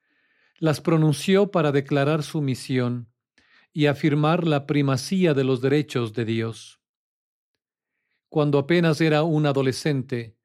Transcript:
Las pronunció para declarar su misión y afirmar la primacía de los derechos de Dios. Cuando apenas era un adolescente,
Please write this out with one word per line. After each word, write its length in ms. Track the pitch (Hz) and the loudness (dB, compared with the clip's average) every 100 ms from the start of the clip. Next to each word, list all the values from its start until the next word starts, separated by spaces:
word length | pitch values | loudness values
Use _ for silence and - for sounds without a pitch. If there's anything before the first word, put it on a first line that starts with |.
| _ _ _ _ _ - | _ _ _ _ _ -4
Las 220 | 160 139 | -2 0
pronunció 680 | - 160 156 143 - 190 202 | 0 2 2 0 2 2 2
para 220 | 185 151 | 0 0
declarar 500 | 139 139 143 139 160 | 0 0 0 0 -2
su 180 | 147 160 | -4 -4
misión 720 | 139 123 - 127 123 123 117 _ _ _ _ _ _ | -4 -4 -4 -2 -2 -4 -10 _ _ _ _ _ _
y 140 | 160 147 | -2 0
afirmar 600 | 139 156 147 151 175 170 | 2 0 2 2 2 0
la 200 | 143 139 | -2 0
primacía 680 | 147 139 127 - 190 175 | 0 0 -2 -2 0 2
de 80 | 139 | 2
los 180 | 131 127 | 0 0
derechos 520 | 135 147 151 127 117 | 0 0 -2 -4 -4
de 120 | 107 | -4
Dios. 560 | 113 113 113 - - _ _ _ _ _ _ _ _ _ _ _ _ _ _ _ _ | -4 -4 -4 -10 -18 _ _ _ _ _ _ _ _ _ _ _ _ _ _ _ _
Cuando 300 | 156 147 143 | 0 2 2
apenas 420 | 139 175 165 147 | 2 2 2 2
era 240 | 160 151 | 2 2
un 200 | 165 151 | 2 0
adolescente, 960 | 147 139 135 123 160 139 - 123 117 - | 0 0 0 -2 -2 -2 -4 -8 -10 -18